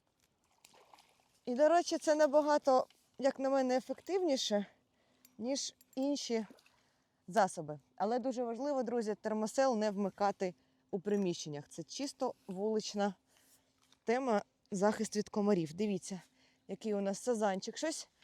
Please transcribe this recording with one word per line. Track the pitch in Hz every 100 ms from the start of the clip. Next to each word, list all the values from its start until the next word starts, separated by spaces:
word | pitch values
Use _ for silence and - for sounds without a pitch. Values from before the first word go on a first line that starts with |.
| _ _ _ _ _ _ - _ _ - _ _ _ _ -
І, | 247
до | 302
речі, | 339 - 330
це | - 302
набагато, | 302 285 302 294 285 254 - _ _ -
як | 262 254
на | 269
мене, | 269 262 254
ефективніше, | - 262 - 370 359 269 - 208 196 _ _ _ _ _ - -
ніж | 226 269 - - _ -
інші | 277 285 - 226 208 - _ _ _ _ _ _ -
засоби. | 185 190 - 151 151 - -
Але | 196 247
дуже | 240 240
важливо, | 240 233 285 269
друзі, | 226 240 214 208
термосел | 214 214 214 - 269 226
не | 214
вмикати | 196 196 - 202 196 185 - _ _ _
у | 202
приміщеннях. | 208 208 190 175 160 147 147
Це | -
чисто | 160 - 277 - 254 - -
вулична | 185 214 220 - 208 202 185 _ _ _ _ _ _ _ _
тема, | - 247 269 208 - _ _
захист | 196 208 208 214 214
від | 202
комарів. | 214 202 202 160
Дивіться, | 165 214 190 - 190 - _ _ _ -
який | 196 320
у | 208
нас | 196 196
сазанчик. | - 233 214 190 233 -
Щось | 311 311 - _